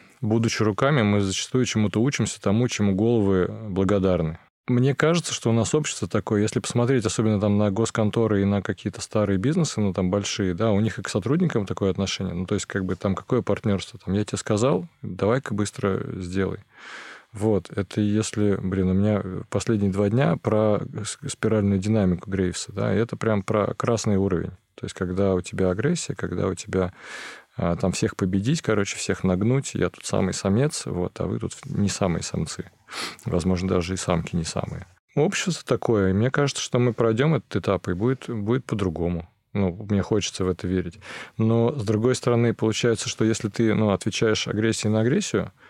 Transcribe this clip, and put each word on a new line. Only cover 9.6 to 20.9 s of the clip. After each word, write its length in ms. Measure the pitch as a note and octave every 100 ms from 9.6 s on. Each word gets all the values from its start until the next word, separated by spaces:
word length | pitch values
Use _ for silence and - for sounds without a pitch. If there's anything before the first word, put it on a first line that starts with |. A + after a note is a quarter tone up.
| D3+ -
ну, 120 | G2+
там 160 | F2+ F2+
большие, 440 | G2+ G2 - F#2+
да, 180 | F2 A2+
у 80 | G2+
них 180 | A2+ -
и 40 |
к 80 | -
сотрудникам 560 | G#2+ A2+ E3 F3 A2+ G2
такое 260 | F#2 G2
отношение. 420 | F#2 F#2+ - F#2
Ну, 120 | F2 F#2
то 100 | G2+
есть, 100 | -
как 200 | G2+ F#2
бы, 100 | F#2
там 180 | G2+
какое 280 | F#2 - B2
партнёрство? 580 | G2 G2 A2+ G2 - -
Там, 100 | -
я 100 | G2
тебе 140 | G#2 G2+
сказал, 500 | - G#2+ B2+ F3+ F3 _
давай-ка 520 | - F2+ G2 C3 -
быстро 480 | G#2 G2+ - G2+ G2 - F#2
сделай. 440 | F2 F#2+ F#2 F#2+ - - - - - - _
Вот, 360 | G2+ A2 G2 -
это 320 | - F#2+ A2
если, 560 | G#2 G#2 G#2+ G#2+ G#2 F#2+
блин, 280 | F#2+ F#2+ F#2
у 40 |
меня 300 | F#2+ G#2 G2+ F#2 F#2 -
последние 420 | G2+ - G#2+ G2+
два 180 | F#2+ G#2
дня 260 | A#2 D#3+ E3+
про 460 | - G#2+ G#2+ G#2 -